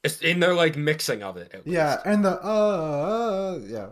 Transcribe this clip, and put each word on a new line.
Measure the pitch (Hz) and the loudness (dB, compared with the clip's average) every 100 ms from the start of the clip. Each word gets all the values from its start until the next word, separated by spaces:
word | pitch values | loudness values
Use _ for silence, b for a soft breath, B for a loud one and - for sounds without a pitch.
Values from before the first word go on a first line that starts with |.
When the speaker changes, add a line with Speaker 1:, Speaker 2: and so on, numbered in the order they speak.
Speaker 1:
It's | 151 156 | -2 0
in | 165 175 | 0 4
their, | 175 | 4
like, | 180 165 147 | 6 2 2
mixing | 147 156 - 113 | 0 0 -2 -4
of | 101 90 | -6 -12
it, | 87 | -14
at | 95 147 | -14 -4
Speaker 2:
Yeah, | 170 151 | 0 2
Speaker 1:
least. | 131 190 | 0 2
Speaker 2:
and | 208 | 2
the, | 196 180 | 2 0
uh, | 190 214 208 190 156 143 165 220 233 190 190 175 | 0 2 2 2 -2 -2 -2 -2 -2 -2 -4 -6
uh, | 101 | -8
yeah. | 110 95 | -10 -10